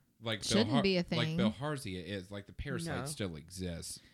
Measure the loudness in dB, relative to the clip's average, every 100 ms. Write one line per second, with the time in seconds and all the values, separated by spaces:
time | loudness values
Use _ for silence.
0 | _ _ -4 -2 2 4 6 6 6 4
1 | 2 2 2 4 2 2 -2 -4 -4 -6
2 | -4 -6 -6 -10 -10 -8 -4 -4 -2 -4
3 | -4 -2 -4 -4 -10 -6 -4 -4 -6 -10
4 | -10